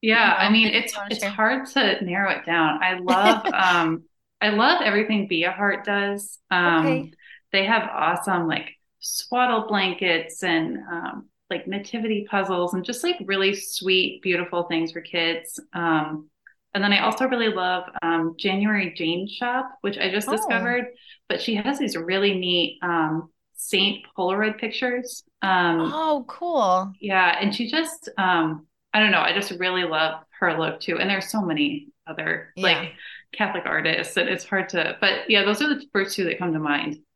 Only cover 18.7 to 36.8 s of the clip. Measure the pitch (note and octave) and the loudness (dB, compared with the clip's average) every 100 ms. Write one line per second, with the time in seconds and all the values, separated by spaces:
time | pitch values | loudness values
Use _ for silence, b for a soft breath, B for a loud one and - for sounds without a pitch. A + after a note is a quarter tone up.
18.7 | G#3 F#3 - E3 E3+ G3+ - B3 B3+ C4 | 2 -2 -2 -2 -2 -4 -6 -2 -2 -4
19.7 | - G3+ G3+ F#3+ G3 G#3+ A3 G#4 A3+ A#3 | -6 -6 -2 -2 -2 -2 -2 0 0 0
20.7 | A#3+ A#3+ B B B _ - - G#3+ A3 | -2 -4 B B B _ -4 -2 -2 -2
21.7 | C#4 C4 E3+ E3 F#3+ G3+ F#3+ F3+ F3 E3 | -2 -2 -4 -2 2 2 2 0 0 0
22.7 | - F3+ E3+ D#3 D#3 - _ _ - - | -2 -2 0 0 -2 -6 _ _ -16 -2
23.7 | G3 G3 G3+ - - F3+ G3 G#3+ G#3+ A3 | 0 0 -2 -10 -4 -2 0 0 -2 -6
24.7 | - B3+ B3 B3 - _ _ G3 F#3 F3 | -4 -2 -2 -6 -14 _ _ 2 4 4
25.7 | E3 D#3+ D4+ D#4+ D4+ A#3+ - F4 D#4+ G#3 | 2 0 0 0 0 -2 -8 -2 2 4
26.7 | F3+ G3 F#3+ G#3 F#3+ F3 E3+ G3+ - A#3 | 2 0 -8 0 4 4 4 0 0 -2
27.7 | D4+ E4 - - - F#3 F3 D#3+ D#3 - | -2 -2 -6 -12 -2 2 2 2 -2 -10
28.7 | _ _ G#3+ G#3+ F3+ E3+ F#3+ G3+ F3 F#3 | _ _ 2 4 4 2 0 -2 -2 -2
29.7 | F#3 F3 D#3 D#3+ D#3 - - F3+ E3 D#3+ | 0 0 2 0 -2 -12 -2 0 0 -2
30.7 | D#3+ - E3+ F#3+ G3 F#3 A3 F#3 D3+ D3 | -4 -4 -2 0 0 -2 -4 -2 0 0
31.7 | D3 - _ - D#3 D#3+ E3 - - F#3 | -2 -10 _ -16 -8 -4 -4 -6 -2 2
32.7 | E3 E3 - B B B - G#3 F3+ - | 2 -2 -12 B B B -4 -2 -2 -2
33.7 | D#3 D#3+ D#3+ - - F3 F#3 - G3 F#3 | -2 0 -2 -2 0 0 -2 -2 -2 -2
34.7 | F3 D#3+ - G3 - - G3+ G3 G#3+ D4+ | -2 -2 2 0 0 2 4 4 2 0
35.7 | C#4+ - G3+ G3 - F3 D#3+ F3+ D#3 D3+ | -2 -2 -2 -2 -2 -2 -2 -2 -2 0
36.7 | C#3+ | 0